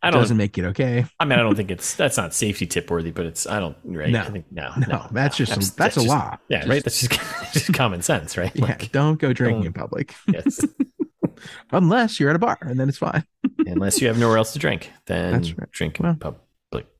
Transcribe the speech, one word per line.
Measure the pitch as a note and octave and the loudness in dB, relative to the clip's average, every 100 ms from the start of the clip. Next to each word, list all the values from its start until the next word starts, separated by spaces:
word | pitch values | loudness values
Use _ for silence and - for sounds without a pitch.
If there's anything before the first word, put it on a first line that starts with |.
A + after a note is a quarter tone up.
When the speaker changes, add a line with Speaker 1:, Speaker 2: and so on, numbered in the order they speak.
Speaker 1:
I | F3 | 4
don't | E3 | 4
Speaker 2:
Doesn't | A2 A2+ | 4 4
make | G2+ - | 2 0
it | F2 | -4
okay. | G2+ C3 A#2+ B2+ _ | 0 0 2 -2 _
Speaker 1:
I | |
mean, | D#3+ B2 | 2 4
I | |
don't | A2+ G2+ | 4 2
think | F#2+ | -2
it's, | F2+ - - | -4 -6 0
that's | D3 - | 0 0
not | F2 | -2
safety | - G#2+ G2+ F2+ | -2 -2 -2 -2
tip | - E2 | -4 -2
worthy, | E2+ E2 | -2 -2
but | E2 E2+ | -4 -6
it's, | - - | -6 -4
I | G#2 | -4
don't, | F2 C#2 - | -4 -8 -10
right? | F2 D2+ | -4 0
Speaker 2:
No. | A#2 | 0
Speaker 1:
I | G2+ | 0
think, | G2+ D#2+ | -8 -10
no, | F2+ C2+ - | -10 -8 -4
Speaker 2:
No, | C3 | -2
Speaker 1:
no, | C3 - | -2 -4
Speaker 2:
that's | - C#3 - | 0 0 0
Speaker 1:
no. | B2 | 0
Speaker 2:
just | |
some, | G2+ | 0
Speaker 1:
That's, | G2 | -2
Speaker 2:
that's | - E3+ - | 0 0 2
Speaker 1:
that's | |
Speaker 2:
a | |
Speaker 1:
just, | A#2 | 2
Speaker 2:
law. | C#3+ - - _ | 2 0 -8 _
Speaker 1:
yeah, | G2+ | -4
Speaker 2:
Just | C#2+ | 0
Speaker 1:
right? | C#3 | 0
That's | B2 - B2 | 0 -2 -2
just, | - - - - | -2 -4 -10 -4
<laughs> | |
just | D#3 - | -4 0
common | F#3 B2 F2+ | 2 2 0
sense, | - C3+ D#2+ - | 0 -2 -2 -4
right? | F2+ | -4
Speaker 2:
Yeah, | - B2 | 0 0
Speaker 1:
Like, | - G#2+ | 0 -2
Speaker 2:
don't | C#3 D3 D#3 | 0 2 2
go | C#3+ | 0
drinking | B2 A#2+ A2+ | 2 2 2
Speaker 1:
don't | F2+ | -2
Speaker 2:
in | |
public. | - - - - - - | -4 -8 -6 -6 -6 -2
Speaker 1:
Yes. | F#3+ - - D4+ _ C4+ _ - _ | 0 0 0 -4 _ -6 _ -8 _
Speaker 2:
<laughs> | - - - - - | -6 -6 -20 -20 -2
Unless | E3 F3 A3+ A3+ - | 2 4 4 2 2
you're | C#3+ | 2
at | E3 | 4
a | |
bar, | F#3 A#3 | 2 -2
and | - B2+ | -2 0
then | C3+ | 0
it's | C#3 | 0
fine. | E3 - - _ C4 | -2 -2 -4 _ -6
<laughs> | - - | -2 0
Speaker 1:
Unless | F3+ G2 - | 0 0 2
you | B2+ | 2
have | A2+ | 4
nowhere | A#2 A2 | 4 4
else | A2 | 2
to | D3 | 0
drink, | D3 - - - - | -2 -2 -6 -20 -4
then | F2 F2+ | -2 0
Speaker 2:
That's | - E2+ E2 | 0 0 -6
right. | - | -10
Speaker 1:
drink | - D#2 - | -6 -6 -2
in | E3 | 0
Speaker 2:
Well, | D#3+ | 0
Speaker 1:
public. | D2+ B1+ _ _ _ C#2+ - _ | -4 -10 _ _ _ -10 -10 _